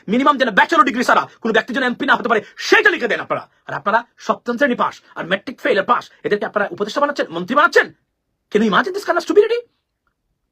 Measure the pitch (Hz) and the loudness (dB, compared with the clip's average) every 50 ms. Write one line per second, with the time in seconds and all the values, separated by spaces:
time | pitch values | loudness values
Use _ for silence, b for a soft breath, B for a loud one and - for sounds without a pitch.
0 | B - 202 254 277 294 285 240 254 240 196 202 - - - 311 294 262 214 247 | B -2 0 2 4 2 2 2 0 0 2 2 2 4 4 4 2 2 2 0
1 | 240 - 226 180 139 B B B - 226 - 220 220 - 226 277 262 247 233 - | 2 2 2 2 2 B B B -4 0 0 0 0 0 -4 -2 -2 -2 -2 -4
2 | 294 269 240 214 - 247 233 208 B B B - - - 381 453 - 415 349 262 | -2 -2 -2 -2 0 0 0 0 B B B -12 0 2 2 4 4 2 0 0
3 | 240 220 175 160 156 - 151 123 - - _ _ _ - 135 147 - 202 214 233 | -2 -4 -4 -4 -4 -4 -6 -6 -6 -10 _ _ _ -10 -10 -6 -4 0 0 0
4 | 240 - _ _ - - 208 202 - - 240 233 285 277 240 - 208 131 - - | -2 -4 _ _ -6 -4 -4 -4 -4 -6 -2 0 0 0 0 0 -2 -4 -4 -8
5 | b b b - 160 160 190 202 - - 247 - - 294 226 196 190 - - 143 | b b b -12 -6 -4 -6 -6 -6 -12 -16 -6 -2 0 0 0 2 0 0 -2
6 | - b b b b 156 202 208 226 - - 208 202 - 175 175 202 214 - 302 | -2 b b b b -2 -2 -2 -2 -4 -2 -2 -4 -4 -4 -6 -6 -4 -2 -2
7 | 285 294 285 302 277 - 160 170 180 175 254 285 311 - - 453 370 175 - _ | -2 0 0 -4 -4 -4 -4 -8 -4 0 2 2 2 4 4 2 2 2 -6 _
8 | _ _ _ _ _ _ _ _ _ _ - 202 226 214 180 220 262 392 370 403 | _ _ _ _ _ _ _ _ _ _ 0 2 2 4 2 2 0 0 -4 -6
9 | - - 330 339 330 - 320 415 415 427 466 480 480 _ _ _ _ _ _ _ | -4 -2 -2 -2 -2 -2 0 0 0 0 -2 -4 -6 _ _ _ _ _ _ _
10 | _ _ _ _ _ _ _ _ _ _ | _ _ _ _ _ _ _ _ _ _